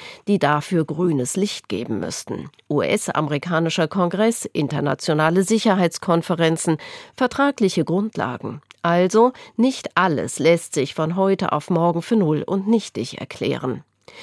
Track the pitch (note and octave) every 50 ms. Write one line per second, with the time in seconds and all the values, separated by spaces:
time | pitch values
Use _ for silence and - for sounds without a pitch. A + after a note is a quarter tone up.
0 | - - - - - - G3+ F3 - C#3+ D3 D3 - - F#3 E3 D#3 - D3+ D3+
1 | F3+ F3+ D#3 C3+ B2 B2+ - F#3 G3 G#3 - - - - G2+ F#2 A#2+ A#2 A2+ G2
2 | E2 - - - - - A2+ - - C#3+ _ _ _ - D3 D3 F#2 C#2+ - G#3+
3 | - - - - D#3 C#3+ D3 D3 - F3 F3 D#3+ E3 E3 - - E3 D#3 - G3
4 | F3+ E3+ F3+ F#3+ G#3+ A3+ A#3 - - - - - D3+ B2+ D3+ C#3+ C3+ D3 C#3+ -
5 | - - D#3 D3+ D#3 D#3+ E3+ F#3 F#3+ - A3 A3 - A3+ F#3+ F#3+ F3+ E3 - -
6 | - - E3+ E3+ E3 - F3+ - E3+ D#3+ E3 D#3 - F3 D#3+ D3+ - - - -
7 | - - - - C4 B3 - - C#4 C#4+ C#4 - A3 F#3 - F#3 D3+ - D#3+ F#3+
8 | G3+ A3 - E3 G2 B2 B2 - - - A#2 C#3+ _ _ - _ - E3+ E3+ F3
9 | F3+ F#3 F#3+ A3 A#3 B3+ B3+ - - - - - A3+ C4+ C4 - - - - -
10 | F#3 F#3 D3+ A#2 E2 B2+ - - C3+ D#3+ E3+ E3 - - - D#3 C3 C#3+ - -
11 | D#3 D#3+ F3 F#3 F#3+ G3 G3 F#3 G3 - - D3 - - F3 E3 E3 E3+ E3 E3+
12 | E3 - A#3 A3 F#3+ D3+ D#3 D3 - - F#3+ G3 F#3+ G#3 A3+ A3 - - - -
13 | A2+ - - - - - - - - G#2+ - B2 - C3 A2+ C#3 - _ _ _
14 | _ - - -